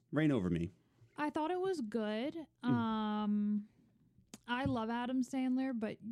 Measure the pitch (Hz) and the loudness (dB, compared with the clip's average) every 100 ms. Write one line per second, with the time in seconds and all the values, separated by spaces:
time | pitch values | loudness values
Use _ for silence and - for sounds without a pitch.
0 | _ 147 156 127 90 85 85 - _ _ | _ 2 4 4 2 2 0 -6 _ _
1 | - - 302 311 311 370 381 339 220 233 | -14 -6 -4 -2 -2 0 0 -2 -2 -2
2 | 214 214 277 330 285 _ 240 240 226 220 | -2 -2 -4 -6 -10 _ 2 2 2 0
3 | 214 214 208 208 208 208 208 _ _ _ | 0 0 2 2 2 0 -4 _ _ _
4 | _ _ - - - 247 277 247 220 233 | _ _ -20 -14 -6 0 0 0 0 -2
5 | 247 262 247 269 262 254 269 233 214 - | -2 -2 -2 0 0 0 0 -2 -4 -6
6 | 214 | -10